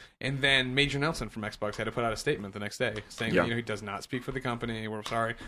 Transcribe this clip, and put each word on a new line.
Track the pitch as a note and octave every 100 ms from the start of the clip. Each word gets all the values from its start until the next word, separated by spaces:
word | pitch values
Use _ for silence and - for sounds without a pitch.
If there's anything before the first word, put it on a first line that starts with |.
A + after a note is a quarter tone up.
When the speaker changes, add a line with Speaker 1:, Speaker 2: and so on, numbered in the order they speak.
| - -
Speaker 1:
And | C3 C#3
then | C#3 C3+ B2+
Major | C3 C#3+ C#3
Nelson | D3 D#3+ A2
from | A2+
Xbox | G#2 - G#2 G#2
had | A2
to |
put | A2+ A#2
out |
a | G#2+
statement | - - G2+
the | G#2
next | G#2 -
day | A#2+ G#2+ -
saying | - A2+
Speaker 2:
Yeah. | F3
Speaker 1:
that, | A#2+
you |
know, | A#2
he |
does | A2+ G#2
not | G#2+ G2
speak | - B2+
for | B2
the | C3
company. | B2+ A#2 A#2 A2+ A2
We're | G#2+
sorry. | - A#2 A2+ A#2